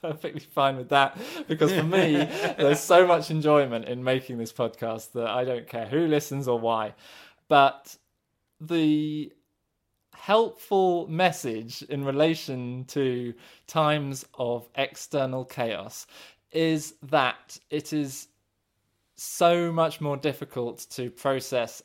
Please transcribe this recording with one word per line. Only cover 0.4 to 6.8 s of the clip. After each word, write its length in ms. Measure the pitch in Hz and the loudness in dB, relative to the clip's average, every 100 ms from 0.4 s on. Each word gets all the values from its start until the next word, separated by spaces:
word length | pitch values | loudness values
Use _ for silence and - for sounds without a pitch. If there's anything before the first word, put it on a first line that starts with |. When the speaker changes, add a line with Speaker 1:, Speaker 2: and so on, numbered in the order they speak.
Speaker 1:
fine 360 | - - 139 135 | -8 0 0 0
with 120 | 123 | 0
that, 280 | 139 139 185 254 339 294 | 4 4 0 -12 -12 -6
because 260 | 156 160 | 2 2
for 120 | 185 | 4
me, 300 | 156 185 180 | 2 2 4
Speaker 2:
<laughs> 440 | 147 160 175 202 - | 4 2 -2 -4 0
Speaker 1:
there's 220 | 139 147 | 2 2
so 260 | - 175 180 | 6 8 8
much 240 | 170 151 | 6 2
enjoyment 540 | 156 151 147 135 117 | 0 4 4 4 -2
in 180 | 113 123 | -6 -6
making 360 | 127 131 131 120 | 0 -2 -2 -8
this 140 | 113 | -8
podcast 600 | - 117 - 113 113 - | -4 -4 -4 -6 -6 -8
that 160 | 123 117 | -6 -4
I 160 | 120 | -2
don't 240 | 127 123 - | -2 -4 -6
care 180 | 120 110 | -10 -4
who 220 | 143 170 | 0 2
listens 400 | 151 147 139 127 | 0 0 -6 -2
or 100 | 120 | 0
why. 360 | 113 113 | 0 0